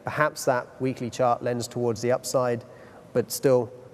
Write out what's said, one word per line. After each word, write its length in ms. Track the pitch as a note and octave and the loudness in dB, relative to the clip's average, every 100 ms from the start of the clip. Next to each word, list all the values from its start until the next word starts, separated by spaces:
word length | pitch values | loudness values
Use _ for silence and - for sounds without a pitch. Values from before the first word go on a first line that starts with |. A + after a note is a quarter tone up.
Perhaps 400 | - B2+ D3+ - - | -6 0 0 0 0
that 220 | B2 - - | 0 -2 -4
weekly 280 | C3 B2 A#2+ | -4 -4 -8
chart 320 | - B2+ A#2+ | 0 2 2
lends 240 | B2 A#2+ A#2 | 0 -2 -4
towards 360 | - A#2+ G#2+ | -2 -2 0
the 100 | A#2 | 0
upside, 540 | B2+ - C#3 B2+ A#2+ - - - - - | 0 0 0 0 -2 -6 -20 -20 -20 -4
but 180 | B2 A2 | -2 -2
still 400 | - C#3+ B2+ A2+ - - | 0 4 4 2 -8 -20